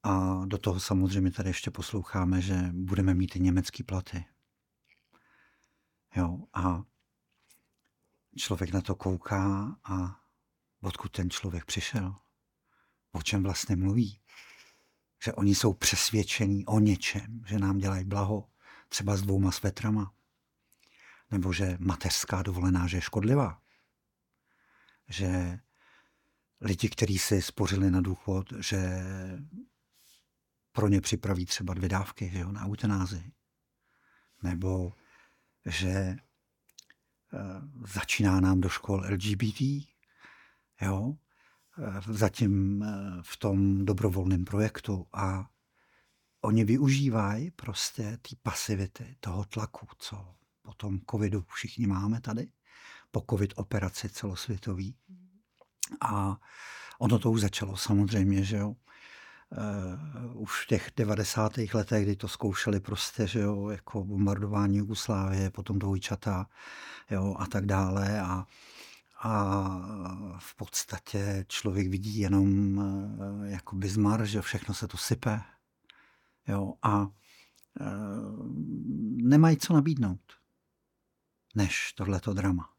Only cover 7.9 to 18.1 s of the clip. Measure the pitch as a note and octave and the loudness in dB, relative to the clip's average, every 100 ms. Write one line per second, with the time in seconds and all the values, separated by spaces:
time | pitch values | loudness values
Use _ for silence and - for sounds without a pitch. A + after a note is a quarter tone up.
7.9 | _ _ _ _ - - F2 F2 F#2+ - | _ _ _ _ -10 -4 -2 0 0 -2
8.9 | F#2 F#2+ F#2 - G2 G2 G2 G#2 - - | -2 0 -2 -2 0 2 0 -4 -8 -6
9.9 | F#2+ F2+ F#2 _ _ _ _ _ _ G2 | -4 -4 -6 _ _ _ _ _ _ -8
10.9 | - G2 - F2+ - G2 E2+ - - - | -8 -8 -4 -4 -2 -6 -6 -6 -6 -4
11.9 | A#2+ F#2 G2+ _ _ _ _ _ _ _ | -4 -4 -8 _ _ _ _ _ _ _
12.9 | _ _ E2+ - G2+ F#2+ F#2+ - F#2 F#2+ | _ _ -8 -2 0 0 -2 0 0 2
13.9 | G#2+ G#2+ G2+ _ - - - - _ _ | 2 0 -4 _ -20 -20 -20 -20 _ _
14.9 | _ _ _ - - G2+ G2 A#2 F#2 - | _ _ _ -6 2 4 6 4 4 2
15.9 | G2 - G#2+ G2 - G#2 G2 - A2 G#2+ | 2 2 2 0 2 2 2 2 4 6
16.9 | F#2+ - G2+ G#2+ A2+ G#2+ G#2 G2 G2 G2 | 4 0 -4 -6 -12 -4 0 2 2 0
17.9 | F#2+ F#2+ | 0 0